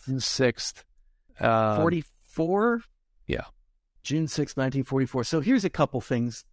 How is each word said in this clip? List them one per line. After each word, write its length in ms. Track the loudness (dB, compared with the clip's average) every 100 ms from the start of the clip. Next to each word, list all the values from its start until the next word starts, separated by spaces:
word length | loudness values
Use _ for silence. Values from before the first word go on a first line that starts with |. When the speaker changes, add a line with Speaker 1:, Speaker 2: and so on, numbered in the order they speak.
| -6
Speaker 1:
June 120 | -4
sixth. 680 | -4 0 0 0 -8 -10 _ _ _ _ _ -2
Um, 380 | 2 4 4 4
Speaker 2:
Forty-four? 1040 | 2 0 -6 _ _ -4 0 2 2 0 -6 _ _ _ -6
Speaker 1:
Yeah. 160 | -6 -6 -20 _ _ _ _
Speaker 2:
June 240 | -4 -4 -2
sixth, 300 | -4 -4 -2
nineteen 260 | -2 -2
forty-four. 400 | -2 0 0 -2
So 160 | 0 0
here's 260 | 2 2
a 60 | 2
couple 300 | 0 0 0
things 440 | -2 -2 -2 -6 -16